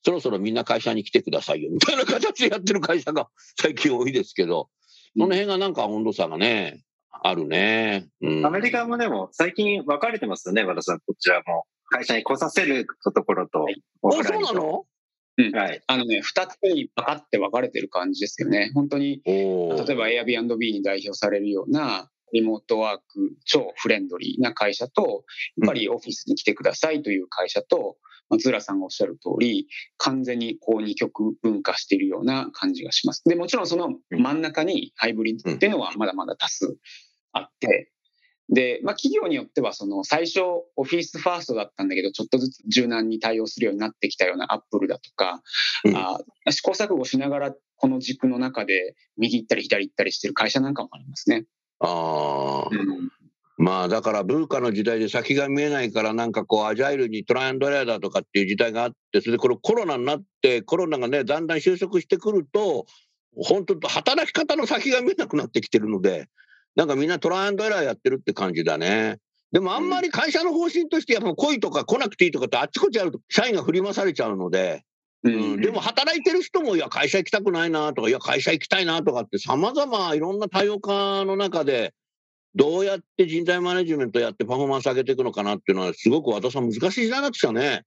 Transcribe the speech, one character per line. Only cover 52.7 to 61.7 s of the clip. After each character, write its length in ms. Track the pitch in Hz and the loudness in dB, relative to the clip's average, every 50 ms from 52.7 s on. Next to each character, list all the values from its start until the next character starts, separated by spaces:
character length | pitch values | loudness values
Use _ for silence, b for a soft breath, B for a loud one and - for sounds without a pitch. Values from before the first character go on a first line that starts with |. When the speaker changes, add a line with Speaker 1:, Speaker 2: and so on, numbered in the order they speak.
Speaker 1:
ー。 80 | 107 101 | -2 -2
Speaker 3:
う 20 | |
ん。 280 | 98 - - 67 - - _ _ _ _ _ _ _ _ _ - | -2 -2 -2 -4 -6 -8 _ _ _ _ _ _ _ _ _ 2
Speaker 1:
ま 260 | 85 90 92 92 90 | 2 2 2 0 0
あ、 40 | 90 | 0
だ 140 | 101 110 | 0 0
か 120 | - 110 107 | 0 0 0
ら、 100 | 104 98 | 0 0
ブ 220 | 92 131 156 160 | 0 0 0 0
ー 20 | 143 | 0
カ 120 | - 135 | -2 0
の 140 | 123 120 107 | 0 0 0
時 100 | 101 104 | 0 0
代 160 | 113 117 113 | 0 0 0
で 100 | 110 104 | 0 0
先 260 | - 123 113 - 135 | -2 -4 -2 0 0
が 120 | 139 143 139 | 0 2 2
見 140 | 139 143 | 0 0
え 80 | 147 151 | 0 0
な 140 | 147 135 127 | 0 0 -2
い 80 | 113 | -2
か 100 | 98 113 | -2 0
ら、 120 | 110 110 110 | 0 0 0
な 120 | 113 117 | 0 -2
ん 60 | 117 | 0
か 140 | 104 110 104 | -2 -2 0
こ 180 | - 113 107 107 | 2 2 2 2
う、 20 | |
ア 100 | 107 107 | 0 0
ジ 60 | 107 | 0
ャ 120 | 135 139 143 | 0 0 2
イ 40 | 139 | 0
ル 100 | 127 113 | -2 -2
に 160 | 110 107 98 | -2 -6 0
ト 100 | - 160 | 0 0
ラ 100 | 127 131 | 2 2
イ 60 | 131 | -2
ア 20 | 131 | 0
ン 60 | 131 | 0
ド 80 | 135 139 | 0 2
エ 40 | |
ラ 120 | 143 143 131 | 2 0 0
ー 20 | |
だ 140 | 117 113 104 | 0 -2 -2
と 100 | 87 95 | -2 -2
か 100 | - 98 | -2 -2
っ 40 | 82 | -4
て 160 | _ _ 101 | _ _ 0
い 40 | 98 | 2
う 40 | 92 | 2
時 80 | 104 | 2
代 160 | 101 120 117 | 2 2 2
が 120 | 107 113 117 | 2 0 -2
あ 60 | 123 | -2
っ 20 | 117 _ _ _ | -4 _ _ _
て、 100 | - 101 | 0 2
そ 60 | - 117 | 2 4
れ 60 | 117 | 0
で 40 | 117 | 4
こ 120 | - 123 | 4 2
れ 80 | 123 117 | 2 2
コ 140 | _ - 220 | _ 2 2
ロ 100 | 240 214 | 2 2
ナ 120 | 170 143 127 | 0 0 0
に 80 | 120 | 0
な 120 | 135 147 151 | -2 -2 -4
っ 60 | 196 _ _ _ | -6 _ _ _
て、 200 | - 131 123 117 | 2 4 4 4
コ 160 | 101 - 160 175 | 0 0 0 0
ロ 100 | 185 165 | 0 0
ナ 100 | 151 131 | 0 -2
が 100 | 123 120 | 0 0
ね、 160 | 135 147 135 | 0 0 0
だ 160 | 107 143 156 | 0 -2 -2
ん 60 | 170 | 0
だ 100 | 160 165 | -2 -2
ん 60 | 156 | 2
収 160 | - 185 | 2 2